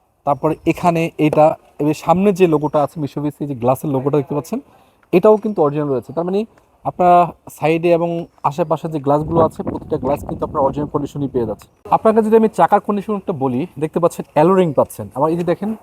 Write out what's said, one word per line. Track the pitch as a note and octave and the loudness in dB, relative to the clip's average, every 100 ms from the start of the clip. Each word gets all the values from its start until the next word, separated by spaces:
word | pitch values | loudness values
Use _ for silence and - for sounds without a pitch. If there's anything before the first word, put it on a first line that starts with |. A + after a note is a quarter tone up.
| _ _ | _ _
তারপরে | - C#3 D#3 - E3+ | -4 -2 -2 -2 -2
এখানে | D#3+ F3+ E3 E3 - | 0 0 0 -2 0
এটা, | D#3 D3+ D3+ - _ - | 0 4 4 2 _ -4
এই | D3 | -2
যে | |
সামনে | D3+ - E3+ G3+ | -2 0 2 2
যে | F#3 F3+ | 2 2
লোগোটা | D3 D3 D3+ | 2 0 -2
আছে | C#3+ E3 | -2 -4
Mitsubishi, | C#3+ - D3 - D3 | -8 -4 -6 -6 -8
যে | |
গ্লাসের | C3 A#2+ C3 D#3+ | -2 -2 0 -2
লোগোটা | C3+ C#3 D3 | -2 0 -2
দেখতে | C3+ | -2
পাচ্ছেন | D3 - A#3+ - _ _ _ _ | -6 -6 -8 -10 _ _ _ _
এটাও | G3+ G#3+ G#3+ | 4 6 4
কিন্তু | G#3+ G3+ | 2 0
অরিজিনাল | D3 D3 D3 | 0 0 -2
রয়েছে। | B2+ - | -2 -4
তার | C#3+ | -6
মানে | F3 G3 A3+ _ _ _ | -2 -4 -4 _ _ _
আপনারা | C#3+ - F3+ F3 E3+ - - | -8 0 4 6 4 -2 -20
সাইডে | - D3+ E3 E3+ | -4 -2 0 2
এবং | E3 E3+ E3+ E3 _ | 2 2 -4 -8 _
আশেপাশে | C#3+ C#3+ D#3 D#3+ E3 | -4 -2 -2 -4 -4
যে | D#3 | -4
গ্লাসগুলো | C3+ D3 D#3+ E3 | 0 0 0 0
আছে | D#3 - | 0 -2
প্রতিটা | F#3+ - - D3+ | -10 -10 -6 -4
গ্লাস | B2+ C#3+ - | -4 -4 -6
কিন্তু | - D3+ | -8 -6
আপনারা | D#3 | -2
অরিজিনাল | C3+ C3+ D3 | -2 -2 -4
কন্ডিশনই | D3 C#3 C#3+ C#3 | -6 -6 -6 -4
পেয়ে | B2+ A2 | -4 -4
যাচ্ছেন। | G2+ - _ - | -6 -14 _ -4
আপনাকে | E3 A3 G#3+ | 0 2 2
যদি | G#3+ A3+ | 4 4
আমি | A3 | 2
চাকার | - E3 G#3 | 2 2 2
কন্ডিশনটা | - G#3 F#3+ G3+ - | 0 -4 -4 -6 -6
বলি, | D3+ C3+ B2 F3 - | -4 -2 -2 -4 -6
দেখতে | D#3 F3 | -6 0
পাচ্ছেন | E3+ - - | -2 -2 -4
অ্যালো | - E3 | 2 4
রিং | F#3+ F3 | 4 2
পাচ্ছেন, | C3 A#2 - G2+ | 0 -2 -4 -10
আবার | - D#3 | -2 -2
এই | E3+ | 0
যে | |
দেখেন | F3 D#3+ G#3 A3 | -2 -2 -4 -8